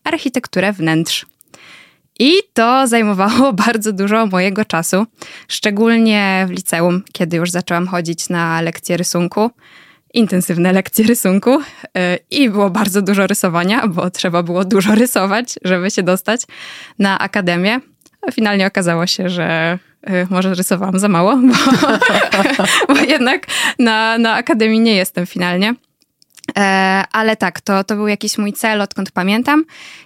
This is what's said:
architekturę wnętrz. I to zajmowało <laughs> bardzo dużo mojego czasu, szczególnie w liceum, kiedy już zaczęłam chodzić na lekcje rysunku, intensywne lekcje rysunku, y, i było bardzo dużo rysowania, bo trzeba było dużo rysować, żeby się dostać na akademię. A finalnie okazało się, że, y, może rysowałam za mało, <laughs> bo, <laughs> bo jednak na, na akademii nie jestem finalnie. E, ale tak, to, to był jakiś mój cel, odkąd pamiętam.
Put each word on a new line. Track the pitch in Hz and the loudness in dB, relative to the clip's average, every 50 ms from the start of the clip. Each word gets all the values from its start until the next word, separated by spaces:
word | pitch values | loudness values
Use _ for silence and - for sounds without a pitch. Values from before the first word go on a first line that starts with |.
| - | -6
architekturę | 285 320 311 - 277 - 254 - - - 185 185 196 208 | -6 -4 -4 -4 -4 -4 -6 -6 -4 -4 -2 -2 -2 -2
wnętrz. | 190 160 160 160 160 165 - - - - _ _ _ _ _ - - - - - - - _ _ _ _ _ _ - | -2 -2 0 0 0 0 -2 -4 -6 -8 _ _ _ _ _ -20 -20 -20 -20 -20 -20 -20 _ _ _ _ _ _ 0
I | 240 277 349 392 427 _ - | 2 2 4 2 0 _ 0
to | - 226 233 254 269 269 | 0 2 2 4 2 2
zajmowało | 247 226 233 220 208 202 185 196 208 233 240 262 277 226 | 2 2 2 2 2 2 2 2 2 4 4 4 2 2
<laughs> | 180 214 | 2 0
bardzo | 233 233 226 208 214 208 | 0 0 0 -2 -2 -2
dużo | 180 196 202 214 226 226 | -2 0 0 2 2 2
mojego | 208 185 180 180 202 190 202 214 | 2 0 0 0 0 0 -2 -2
czasu, | - - 165 170 - - 185 220 - _ - - - - - - - | -2 -2 -4 -2 0 0 0 0 -2 _ -14 -20 -20 -20 -20 -14 -10
szczególnie | - - - 214 202 202 226 226 226 226 226 220 214 208 202 196 190 190 190 185 | -8 -4 -2 -2 0 2 2 4 4 4 4 4 4 2 2 2 2 0 0 -2
w | |
liceum, | 180 185 - - - 165 170 180 175 185 202 - - | -4 -6 -6 -4 -2 0 2 2 0 0 -4 -6 -6
kiedy | - 185 165 170 | -4 -4 -2 0
już | 165 170 175 | -2 -2 -2
zaczęłam | 170 175 180 - 175 170 175 | -2 -4 -4 -2 -2 -2 -2
chodzić | 180 185 175 170 170 165 165 - - | -2 -4 -4 -4 -4 -6 -6 -6 -6
na | 180 170 170 165 165 160 | -4 -2 -2 -2 -2 -2
lekcje | 165 165 165 - - - 175 | -2 -4 -6 -6 -6 -4 -4
rysunku, | 170 175 - - 175 175 170 - 208 214 240 - _ _ - - - - - _ _ _ _ - | -2 -2 -2 -2 -2 -2 -2 -2 -2 -2 -2 -4 _ _ -20 -20 -20 -20 -20 _ _ _ _ -2
intensywne | 247 226 185 202 180 180 - 180 170 170 185 185 | 0 0 2 2 0 0 0 0 0 2 2 2
lekcje | 190 190 - - - 220 | 2 0 -2 -2 0 2
rysunku, | 214 240 - - 190 185 202 - 233 262 311 | 2 2 2 2 0 2 2 2 2 2 2
y, | 285 - - - - - - 185 180 180 180 - - - | 0 -4 -14 -20 -16 -8 -6 -4 -2 -2 -2 -4 -6 -4
i | - 294 277 233 | -2 0 2 2
było | 190 208 202 196 | 2 2 2 2
bardzo | 175 214 220 202 180 208 196 | 2 0 0 0 0 0 0
dużo | 185 202 196 196 | 0 2 2 2
rysowania, | 185 208 - - 185 165 170 175 185 220 240 - 220 | 0 0 0 -2 0 0 0 0 0 0 0 0 -2
bo | 165 180 - 180 | -2 -2 -4 -4
trzeba | - - - 185 165 175 175 | -4 -4 -4 -2 0 0 -2
było | 165 175 180 196 | -2 -2 -2 -2
dużo | 185 196 196 190 208 214 | 0 0 0 2 4 4
rysować, | 220 247 247 - 220 190 196 202 220 247 - - - - | 4 4 2 2 0 0 0 0 -2 -2 -4 -8 -8 -4
żeby | 185 185 180 175 196 | -2 -2 0 -2 -2
się | - - 190 | -2 -2 0
dostać | 170 185 190 - - 220 254 - - - - - - - - - - - - | 0 0 0 0 -2 -4 -4 -4 -8 -14 -20 -18 -18 -18 -18 -20 -12 -4 -2
na | 196 196 190 - | 0 0 0 0
akademię. | - 190 - 208 190 175 175 175 180 202 226 262 - _ _ _ _ _ _ _ - | -2 -4 -2 -2 0 0 0 0 0 0 0 -2 -4 _ _ _ _ _ _ _ -10
A | 349 | -8
finalnie | - - 220 208 208 196 190 | -4 -2 0 0 2 2 0
okazało | 196 - 202 190 170 170 165 170 | 0 0 0 0 0 0 0 0
się, | 185 - - 185 180 | -2 -2 -2 -2 -4
że, | 180 175 160 170 165 165 160 165 175 185 - _ _ _ - - | -2 -2 -2 -2 -2 0 0 -2 -2 -4 -8 _ _ _ -8 -4
y, | 190 180 180 180 | -2 -2 -2 0
może | 190 180 190 190 190 | 0 0 0 0 -2
rysowałam | 175 185 - 196 175 196 190 185 185 | -2 -2 -2 -2 -2 -2 -2 -2 0
za | 202 208 | 2 2
mało, | 196 170 175 202 269 262 | 2 4 4 4 4 4
<laughs> | 247 262 | 6 4
bo, | 240 - - 262 254 175 175 285 220 - - 494 - - 554 - - 196 196 - 269 - 185 - - - 523 - | 4 4 4 2 2 2 2 2 2 2 2 2 2 0 0 0 0 0 0 0 0 0 0 0 0 0 2 2
<laughs> | 277 | 2
bo | 277 | 2
jednak | - 247 294 294 254 247 277 349 - - - - - - - - | 2 2 2 2 2 0 0 -2 -4 -6 -6 -4 -4 -2 0 0
na, | 247 233 220 220 220 220 226 233 | 2 2 2 2 0 0 0 2
na | 233 226 220 | 2 2 0
akademii | - 247 - 226 220 220 220 220 220 | 0 0 0 0 2 2 2 4 4
nie | 226 233 220 | 4 4 4
jestem | 190 185 - - - 175 | 2 0 0 -2 -4 -6
finalnie. | 180 - 185 180 180 175 180 196 214 247 - _ _ _ _ _ _ _ _ _ _ _ - - - - 202 | -4 -4 -4 -2 -2 0 0 0 -2 -2 -4 _ _ _ _ _ _ _ _ _ _ _ -20 -14 -8 -4 0
E, | 202 196 190 190 190 190 190 196 190 - - | 0 2 2 2 2 2 2 0 -2 -2 -2
ale | 214 220 220 220 | -2 0 0 0
tak, | - 220 - - - | 0 -2 -4 -4 -4
to, | - - 202 190 196 | -4 -2 -2 -2 -2
to | - 220 | -2 -4
był | 208 208 208 | -4 -2 -2
jakiś | 208 202 - 208 - - | -2 -2 -4 -6 -4 -2
mój | 208 208 202 | -4 -4 -4
cel, | - - 220 214 208 | -2 -2 0 0 0
odkąd | 202 196 - - 190 196 | -2 -4 -4 -6 -8 -6
pamiętam. | - 190 180 190 208 226 247 277 294 302 320 - - - - - - - - | -4 -2 0 0 0 0 0 2 2 2 0 -2 -6 -20 -20 -20 -20 -20 -12